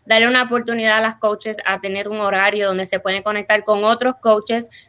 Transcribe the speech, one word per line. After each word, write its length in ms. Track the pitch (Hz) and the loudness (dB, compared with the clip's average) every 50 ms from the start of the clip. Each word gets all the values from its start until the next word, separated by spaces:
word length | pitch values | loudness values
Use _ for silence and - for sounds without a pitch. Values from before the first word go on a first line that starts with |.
| _ | _
darle 240 | - 220 220 226 240 | 0 2 4 4 4
una 140 | 254 254 247 | 2 2 0
oportunidad 560 | 233 240 240 233 233 233 233 220 220 214 220 | 0 -2 -2 -2 -2 -4 -2 2 2 2 2
a 20 | |
las 140 | 220 220 220 | 2 0 -2
coaches 420 | - - 214 208 208 - 220 214 214 - | -2 -2 -2 -2 -2 -4 -8 -8 -6 -4
a 160 | - 196 190 | -4 -4 -4
tener 260 | 190 196 190 196 202 | -4 -6 -6 -6 -6
un 140 | 208 214 214 | -6 -6 -4
horario 480 | 208 196 196 190 196 202 202 208 202 196 | -2 0 0 2 2 2 2 0 0 0
donde 160 | 190 185 190 | -2 -2 -4
se 160 | 180 - 185 | -4 -6 -4
pueden 220 | 190 196 190 196 196 | -2 -2 -4 -2 -2
conectar 420 | 208 214 208 202 - 214 214 208 | -4 -4 -4 0 0 0 0 2
con 180 | 214 214 202 208 | 0 0 2 2
otros 340 | 214 233 233 247 254 254 - | 2 2 2 0 -2 -2 0
coaches 480 | - 226 214 214 214 - 226 233 233 - - - - | 2 2 2 2 2 -2 -4 -4 -4 -8 -14 -20 -10